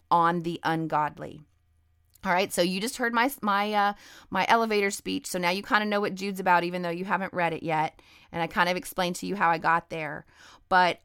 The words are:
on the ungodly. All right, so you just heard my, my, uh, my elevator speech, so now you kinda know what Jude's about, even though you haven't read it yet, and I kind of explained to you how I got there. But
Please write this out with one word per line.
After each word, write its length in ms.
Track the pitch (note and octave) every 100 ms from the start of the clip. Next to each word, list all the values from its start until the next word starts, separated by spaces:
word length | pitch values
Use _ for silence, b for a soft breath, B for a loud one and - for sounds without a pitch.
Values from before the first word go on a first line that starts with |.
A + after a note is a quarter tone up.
| -
on 300 | E3+ E3+ F3
the 180 | E3 E3+
ungodly. 800 | D3+ D#3+ D#3+ D3+ D3 D#3 D3+ - - _ _ _ _ _ _ _
All 80 | F#3+
right, 200 | F3+ G3
so 100 | -
you 180 | F3 F#3+
just 160 | A3+ -
heard 160 | A#3+
my, 180 | A#3 C4 -
my, 320 | G#3+ G3+ G#3
uh, 200 | G#3 G3+ G#3 B B B
my 160 | F#3+ -
elevator 420 | A#3 A3+ G#3 G3
speech, 360 | G3+ F#3+ F#3+ -
so 120 | F#3
now 120 | F3
you 120 | F#3+
kinda 220 | - A3
know 160 | G#3 G#3
what 160 | G#3 F#3
Jude's 240 | G3 F#3+
about, 240 | F#3+ F3
even 180 | F3 F3+
though 80 | F3
you 140 | E3+
haven't 300 | F#3+ F#3 G3
read 180 | F3+ E3+
it 100 | D#3+
yet, 400 | E3 D#3 D#3+ - b b b
and 100 | E3+
I 60 | E3+
kind 200 | G#3 F3+
of 80 | F3+
explained 400 | - - F3+ F3+
to 100 | F3+
you 100 | G3
how 140 | E3+
I 80 | E3
got 320 | D#3+ E3 -
there. 360 | E3 D3+ D3+ B B B B -
But 340 | F#3 F3+ -